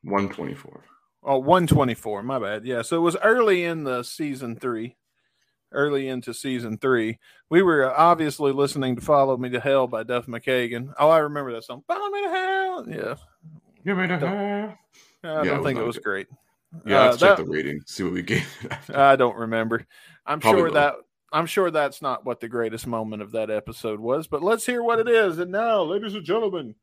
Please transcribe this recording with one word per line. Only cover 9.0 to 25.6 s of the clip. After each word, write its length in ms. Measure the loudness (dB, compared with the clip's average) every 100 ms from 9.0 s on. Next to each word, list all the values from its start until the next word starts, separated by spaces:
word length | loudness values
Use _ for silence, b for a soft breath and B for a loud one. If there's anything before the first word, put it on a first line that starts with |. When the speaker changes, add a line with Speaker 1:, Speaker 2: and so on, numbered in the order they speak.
Speaker 2:
Follow 340 | 2 4 4 0
Me 140 | -2
to 100 | -4
Hell 260 | 2 2 2
by 160 | -4
Duff 240 | -4 -4 -4
McKagan. 680 | -8 0 0 0 -4 -8 2
Oh, 100 | 6
I 80 | 6
remember 340 | 4 -4 -6
that 100 | -8
song. 200 | -10 -16 _
Follow 220 | -6 -4
Me 120 | -4
to 40 | -4
Hell. 540 | -4 -2 -2 -2 -6 -8
Yeah. 260 | -8 -6 -8 _ _ -20 -20 _ _ -4
Speaker 1:
Give 100 | -2
me 100 | 0
the 80 | 0
Speaker 2:
Don't, 200 | -2 -2
Speaker 1:
hell. 420 | -4 -4 -6 -12 _ b b b
Speaker 2:
I 60 | -8
Speaker 1:
Yeah, 60 | -2
Speaker 2:
don't 20 | 0
Speaker 1:
it 100 | 0
was 80 | -2
Speaker 2:
think 100 | -2
it 40 |
Speaker 1:
not 60 | -4
Speaker 2:
was 100 | -4
Speaker 1:
good. 60 |
Speaker 2:
great. 240 | -6 -6 -8 -18 _ _ _ -16 2
Speaker 1:
Yeah, 140 | 6
Speaker 2:
Uh, 20 | 6
Speaker 1:
let's 100 | 6
check 180 | 6 6
Speaker 2:
that, 80 |
Speaker 1:
the 60 | 4
rating, 300 | -4 -4 -6 -10
see 160 | -6
what 100 | -4
we 100 | -4
gave 260 | -2 -2 -2 -12
it 80 | -12
after. 240 | -12 -6 4
Speaker 2:
I 160 | 6 8
don't 200 | 4 0
remember. 500 | -4 -2 0 -2 -4 b b b -6
I'm 140 | 0
Speaker 1:
Probably 200 | 4 6
Speaker 2:
sure 80 | 4
Speaker 1:
low. 40 |
Speaker 2:
that, 200 | 4 2 0 _ _ _
I'm 140 | -2 0
sure 240 | 0 2
that's 320 | 2 -2 -2
not 220 | -6 -4
what 160 | -6 -8
the 80 | -6
greatest 380 | -4 -4 -4 -6
moment 340 | -6 -6 -8
of 80 | -8
that 160 | -6 -4
episode 500 | -4 -6 -10 -8 -6
was, 260 | -2 -4 -2
but 160 | -4
let's 240 | 0 0 0
hear 160 | -2
what 160 | 0 0
it 100 | 4
is. 300 | 4 4 0
And 140 | -4
now, 300 | -2